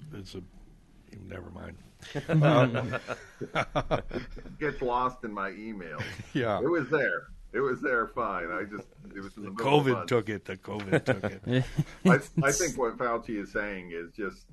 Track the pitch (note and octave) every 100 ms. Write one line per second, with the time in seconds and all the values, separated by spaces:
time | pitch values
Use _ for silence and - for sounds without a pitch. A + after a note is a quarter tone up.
0 | - G#2 F#2 F#2+ E2+ - - - - -
1 | - G#2 F#2 F#2 F2 F2 E2+ F2 - -
2 | - D3 D3+ D#3+ D3 B2+ B2+ A#2+ A#2+ B2
3 | - - - - - D#3 - D3 - D#3
4 | - B2 B2 - - - D3 - B2 B2
5 | B2+ B2+ A2+ G#2 G2 F#2 A2 G#2 E2 D2+
6 | A2 - - D3 A2+ F#2+ C3+ E3+ C3 D3+
7 | A2 E2 - - - A2 C3+ A#2 C3+ A#2+
8 | A2 B2+ G#2+ F#2 E2+ F2+ G2+ G#2 - -
9 | G2+ G2 G2 - G2+ G2+ B2+ D3 C3+ A2+
10 | F2 B2 A2 G2+ - F#2+ - G#2 G2 -
11 | - G2+ G#2 G2 - B2+ C3 - - -
12 | F#3 - - - C#3+ C#3+ E3 C3 A#2 A#2+
13 | B2 A#2 A#2 G#2+ F2+ A2 G#2 F#2+ F2+ E2+
14 | E2+ - F#2+ - -